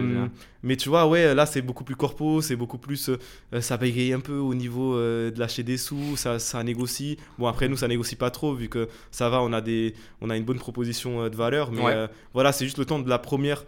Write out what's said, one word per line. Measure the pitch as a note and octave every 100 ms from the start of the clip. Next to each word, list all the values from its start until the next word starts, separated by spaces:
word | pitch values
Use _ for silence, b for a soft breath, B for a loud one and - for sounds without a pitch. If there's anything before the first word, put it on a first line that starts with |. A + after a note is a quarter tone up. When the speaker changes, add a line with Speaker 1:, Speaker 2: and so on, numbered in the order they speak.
| B2 A#2+
Speaker 1:
dire. | B2 - B B
Speaker 2:
mais | B2 C3
tu | C#3
vois, | E3 D#3+
ouais, | E3+ D#3+
là, | C#3
c'est | D3+ C#3+
beaucoup | B2+ B2
plus | C3 C3
corpo, | C#3+ - D3+ D#3
c'est | D#3 A#2+
beaucoup | A#2+ B2
plus, | C3+ C#3 -
euh, | B2+ B B B
euh, | A#2+
ça | A#2+ A#2+
bégaye | B2+ A#2+ B2
un | C3
peu | C3 C#3+
au | C3+
niveau, | B2+ B2 A#2+ C3 B2
euh, | A#2 A#2 A#2
de | A#2
lâcher | A#2 -
des | A#2 B2+
sous, | - C#3+ C#3+ C#3
ça, | B2 A#2
ça | - B2
négocie. | A#2 A#2+ B2 - C#3+ D3 B -
Bon, | A#2+
après, | B2 C3
nous, | C3+
ça | A#2+
négocie | A#2+ A#2 B2
pas | B2
trop, | B2 D3+
vu | C3 A2
que | A#2+ A2+ B B
ça | - A#2+
va, | B2+
on | A#2+
a | A2+
des, | A2 A2+ A2+ A2 B B
on | A2+
a | A2
une | A2+
bonne | B2+
proposition, | - A#2+ A#2+ A#2 B2 A#2
euh, | A2+
de | A2
valeur, | A#2 C#3+ C#3+
mais, | A#2
Speaker 1:
Ouais. | A#2+
Speaker 2:
euh, | A2+ A2 B B
voilà, | B2 C3+
c'est | C#3
juste | C3 C3+
le | C3
temps | D#3
de | B2+
la | B2
première, | - C#3 C#3+ C#3+